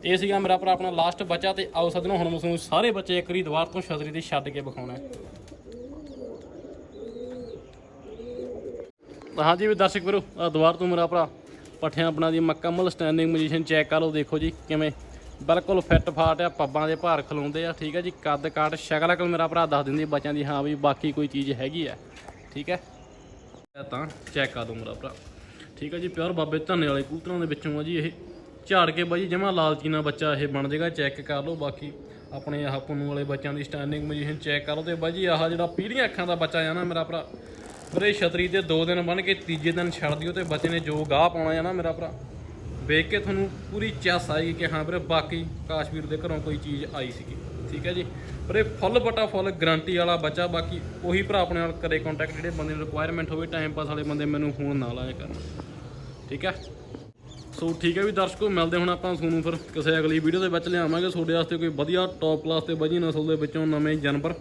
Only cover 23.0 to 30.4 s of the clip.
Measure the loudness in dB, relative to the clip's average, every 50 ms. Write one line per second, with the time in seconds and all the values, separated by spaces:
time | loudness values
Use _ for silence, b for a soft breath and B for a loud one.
23 | -20 -20 -20 -20 -20 -20 -20 -20 -20 -20 -20 -20 -20 _ _ -14 -10 -8 -6 -6
24 | -6 -8 -10 -14 -18 -6 -2 -2 -2 0 -2 -6 -6 -6 -6 -8 -8 -10 -10 -8
25 | -10 -12 -12 -12 -18 -18 -18 B B B B B B B -12 -10 -8 -6 -6 -4
26 | -4 -4 -2 -2 -2 0 2 0 0 2 0 -2 0 2 2 2 4 4 2 0
27 | 0 -2 -6 -8 -6 -4 -2 -2 0 -2 -2 -2 -2 -4 -2 -2 -2 -2 -2 -2
28 | -2 -2 -6 -8 -16 -16 -16 -18 -18 -20 -20 -20 -2 4 6 6 6 6 4 0
29 | 0 2 2 0 2 0 0 2 2 2 4 4 4 4 4 2 0 0 0 2
30 | 2 0 0 0 2 2 2 2